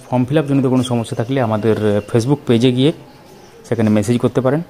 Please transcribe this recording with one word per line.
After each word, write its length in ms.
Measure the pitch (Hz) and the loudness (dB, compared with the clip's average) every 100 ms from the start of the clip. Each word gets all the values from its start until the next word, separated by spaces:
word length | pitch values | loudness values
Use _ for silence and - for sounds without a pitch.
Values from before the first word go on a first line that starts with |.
| - | -4
form 160 | 156 123 | -2 0
fill 120 | 147 | 0
up 80 | 143 | 0
জনিত 200 | 139 131 | 0 2
কোনো 180 | 127 | 0
সমস্যা 320 | 127 120 113 117 | 0 -2 -4 -6
থাকলে 260 | 113 135 | -4 -2
আমাদের, 360 | 117 110 113 107 | 0 0 0 0
আহ, 380 | 107 104 - 120 | 0 0 0 -2
Facebook 220 | 113 143 - | 0 -2 0
পেজে 240 | 117 131 | 2 2
গিয়ে 220 | 123 139 170 - - - - - - - | 2 0 -2 -8 -20 -20 -20 -20 -16 -6
সেখানে 240 | 113 110 | -2 2
message 280 | 107 104 120 | 2 0 0
করতে 240 | 120 - | 0 0
পারেন। 200 | 127 143 | 0 0